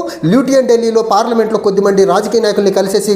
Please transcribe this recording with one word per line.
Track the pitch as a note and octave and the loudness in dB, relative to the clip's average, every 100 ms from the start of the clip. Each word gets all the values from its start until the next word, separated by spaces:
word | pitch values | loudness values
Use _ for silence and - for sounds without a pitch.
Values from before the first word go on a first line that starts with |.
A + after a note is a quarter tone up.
| E4+ - D#3 | -6 -4 0
ల్యూటియన్ | A#3 C4 C4+ A#3+ | 0 2 0 2
ఢిల్లీలో | A#3 A3+ A3 | 0 0 0
పార్లమెంట్లో | A3 G3+ A#3 A3+ G#3+ G#3+ G#3 | 0 0 0 0 0 -2 -2
కొద్దిమంది | F#3+ G3+ F#3+ F#3 | 0 2 2 2
రాజకీయ | F#3 G#3+ A#3 | 0 0 -2
నాయకుల్ని | G#3+ G3+ G3+ G3 | 0 0 0 0
కలిసేసి | F#3 G#3+ G#3+ | 0 -2 0